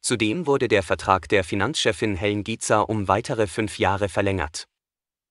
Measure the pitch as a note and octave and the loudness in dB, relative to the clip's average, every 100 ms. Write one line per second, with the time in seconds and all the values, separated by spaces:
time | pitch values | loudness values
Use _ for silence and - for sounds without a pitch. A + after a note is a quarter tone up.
0 | - A#2+ G#2+ C3 D3+ C#3 A#2+ G#2+ F#2+ F#2+ | -2 0 0 0 0 0 4 2 2 -2
1 | - F#2+ - G#2 F#2 G#2 G2+ D#3 A#2+ G#2+ | 2 2 4 0 0 -2 -2 0 0 0
2 | A2 F#2+ G#2 G#2 G2+ A2+ - A2 G#2 A2 | -2 0 -2 -2 -4 -6 2 2 2 -2
3 | G2 G2 - A#2+ G#2+ - G#2+ - G2+ F#2+ | 2 0 0 -2 -2 -2 -6 0 0 0
4 | G2+ - G2+ G2 D#2+ - - _ _ _ | -2 0 0 0 -4 -8 -16 _ _ _
5 | _ _ _ | _ _ _